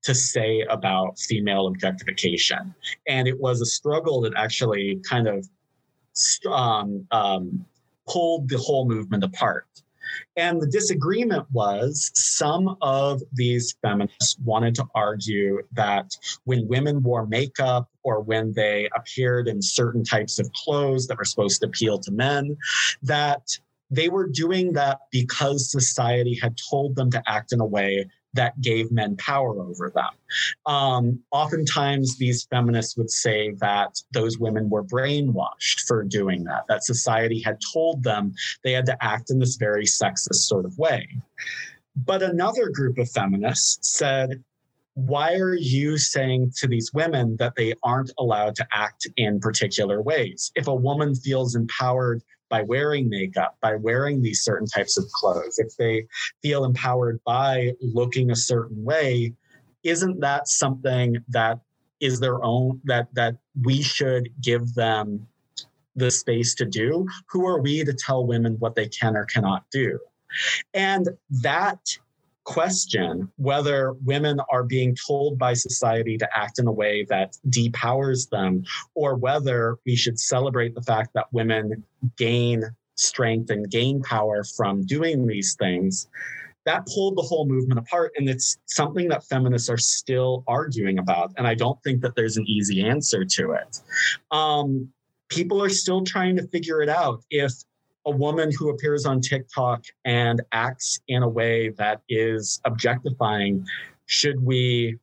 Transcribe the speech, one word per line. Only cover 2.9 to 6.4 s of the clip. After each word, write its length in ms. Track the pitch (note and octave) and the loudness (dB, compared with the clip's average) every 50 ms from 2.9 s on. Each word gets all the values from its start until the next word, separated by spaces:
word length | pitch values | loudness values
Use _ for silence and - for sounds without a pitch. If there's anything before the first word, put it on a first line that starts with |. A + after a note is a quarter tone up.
| - _ _ | -12 _ _
And 220 | D#3+ C#3 C3 B2+ B2+ | -2 0 2 2 0
it 100 | B2+ C3 | 0 0
was 220 | C#3 B2+ B2 A#2 | 0 0 0 0
a 40 | A#2 | 0
struggle 560 | A2+ - - _ C#3+ D3 D#3+ E3 E3 D3 B2+ A#2 | -2 -4 -2 _ 0 0 0 0 2 0 2 0
that 100 | A2 G2+ | 0 0
actually 640 | G2+ G#2+ A2+ - - C3 A#2 G#2+ G2+ G2 G2 G2 F#2+ F#2 - | -2 -2 -2 -2 0 0 0 0 0 0 -2 -2 -4 -4 -2
kind 200 | C3+ B2 A#2 A2 | 0 0 2 2
of 200 | G2+ G2 F#2+ F#2 _ _ _ _ _ _ _ _ _ _ _ _ _ | 0 -2 -6 -10 _ _ _ _ _ _ _ _ _ _ _ _ _
st-, 380 | - - - - - | -2 0 0 0 -2